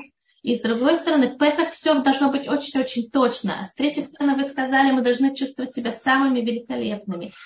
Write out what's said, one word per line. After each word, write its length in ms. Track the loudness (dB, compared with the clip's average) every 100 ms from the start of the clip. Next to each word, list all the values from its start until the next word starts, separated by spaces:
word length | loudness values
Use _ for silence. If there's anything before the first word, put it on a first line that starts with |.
| -8 _ _ _
и 120 | -4
с 60 | -2
другой 340 | 0 0 2
стороны, 400 | 2 2 2 2
в 40 | 2
Песах 340 | 2 2 0
всё 300 | 0 2 2
должно 280 | 4 2 2
быть 160 | 0 -2
очень-очень 640 | -4 -2 -4 -2 -4 -2
точно. 560 | 2 0 0 -4 -6 -8
С 80 |
третьей 300 | -4 -2 -2
стороны, 320 | -6 -4 -2 0
вы 80 |
сказали, 480 | -2 -4 0 2 4
мы 100 | 4
должны 320 | 2 2 2
чувствовать 380 | 0 -6 -6 -10
себя 200 | -6 -8
самыми 480 | -4 0 2 2 2
великолепными. 920 | 0 -4 -6 -6 -4 -6 -6 -8 -10 -16